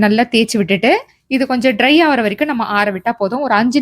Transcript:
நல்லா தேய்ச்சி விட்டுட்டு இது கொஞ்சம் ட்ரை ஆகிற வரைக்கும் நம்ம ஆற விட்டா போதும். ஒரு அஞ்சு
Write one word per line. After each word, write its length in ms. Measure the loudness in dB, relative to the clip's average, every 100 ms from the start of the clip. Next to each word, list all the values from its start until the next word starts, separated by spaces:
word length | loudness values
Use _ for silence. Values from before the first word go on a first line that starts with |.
| 0
நல்லா 200 | 2 0
தேய்ச்சி 220 | 0 0 0
விட்டுட்டு 320 | 0 0 2 0 -2 _ -6 -4
இது 60 | -2
கொஞ்சம் 240 | 0 0 2
ட்ரை 120 | 2 4 4
ஆகிற 140 | 2 -2
வரைக்கும் 260 | -2 -4
நம்ம 160 | -4 -4 -2
ஆற 100 | -2 -2
விட்டா 180 | -6 -4
போதும். 240 | -4 -4 -2
ஒரு 80 | 0
அஞ்சு 180 | 0 0